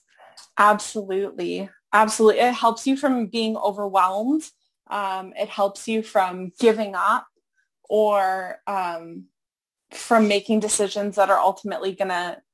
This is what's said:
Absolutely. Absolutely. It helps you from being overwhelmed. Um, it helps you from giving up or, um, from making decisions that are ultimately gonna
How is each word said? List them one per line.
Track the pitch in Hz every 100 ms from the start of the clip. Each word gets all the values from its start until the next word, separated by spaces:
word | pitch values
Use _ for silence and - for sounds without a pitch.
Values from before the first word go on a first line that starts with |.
| _ _ - - - -
Absolutely. | 208 208 - 220 196 190 196 - 175 180 196 _ _
Absolutely. | 208 220 - 220 -
It | 247
helps | 240 233 247 269
you | 269
from | 285 254 202
being | 233 220 220
overwhelmed. | 208 196 202 190 185 196 240 311 - _ _ _ -
Um, | 202 196 190 185 -
it | 208
helps | - 196 196 -
you | 220
from | 220 208 185 185 185 -
giving | 226 214 208
up | 185 196 240 - _ _ _ _ _ -
or, | 208 214 202 190 190 180 - -
um, | 196 180 165 165 175 180 _ _ _ _ _ _
from | - - 233 214
making | 202 202 220
decisions | 214 - 196 202 202 196
that | 190
are | -
ultimately | 190 190 202 185 190
gonna | 180 180 180 175 - _